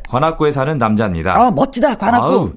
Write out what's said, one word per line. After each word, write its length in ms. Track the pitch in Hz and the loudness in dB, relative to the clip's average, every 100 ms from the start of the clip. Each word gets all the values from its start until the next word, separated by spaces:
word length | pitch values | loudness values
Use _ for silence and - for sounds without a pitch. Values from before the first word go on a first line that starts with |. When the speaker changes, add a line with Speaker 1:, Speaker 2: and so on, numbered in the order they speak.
| - | -4
Speaker 1:
관악구에 440 | 131 160 - 151 | -2 0 0 0
사는 260 | 143 135 151 | 0 -2 0
남자입니다." 720 | 110 107 110 82 85 180 247 | 0 0 0 -2 0 2 2
Speaker 2:
어, 20 | |
멋지다, 460 | 160 269 240 277 226 | 2 -2 0 0 0
관악구. 300 | 202 240 135 | 0 0 2
Speaker 1:
아우, 260 | 190 113 | 0 0